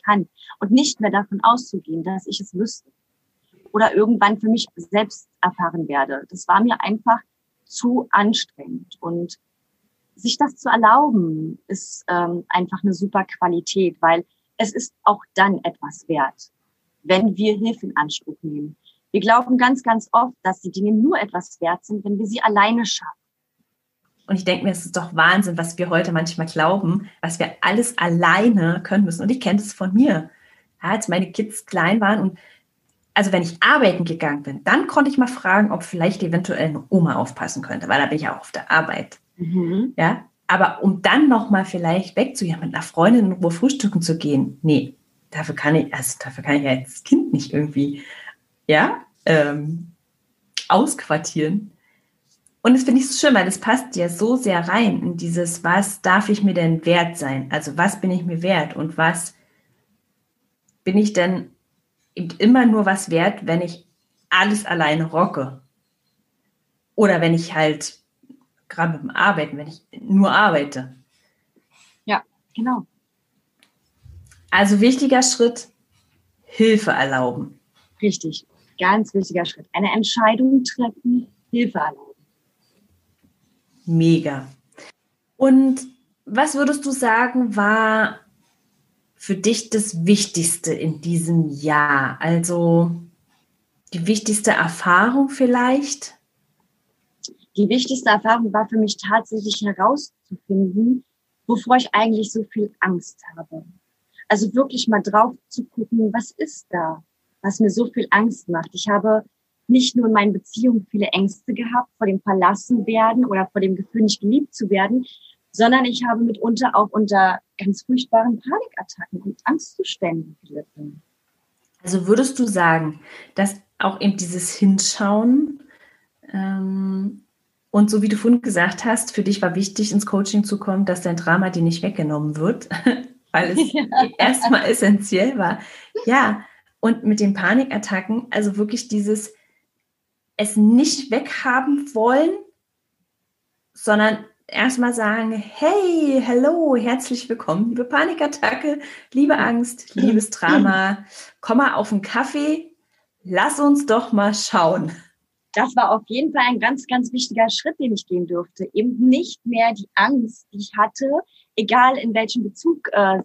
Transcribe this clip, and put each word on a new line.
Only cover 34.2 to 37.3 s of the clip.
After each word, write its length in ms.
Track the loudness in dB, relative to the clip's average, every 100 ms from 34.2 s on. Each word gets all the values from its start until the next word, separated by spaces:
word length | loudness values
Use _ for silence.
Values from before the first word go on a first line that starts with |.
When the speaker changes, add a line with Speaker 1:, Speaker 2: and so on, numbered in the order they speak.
| -4 -4
Speaker 2:
bin, 180 | -8 -6
dann 240 | 0 0 2
konnte 240 | 0 2
ich 80 | 2
mal 80 | 0
fragen, 460 | 0 0 2 2
ob 100 | 0
vielleicht 400 | -6 -2 -2 0
eventuell 460 | -2 -2 -2 -2 -2
eine 160 | -4 0
Oma 260 | 2 2 0
aufpassen 440 | -4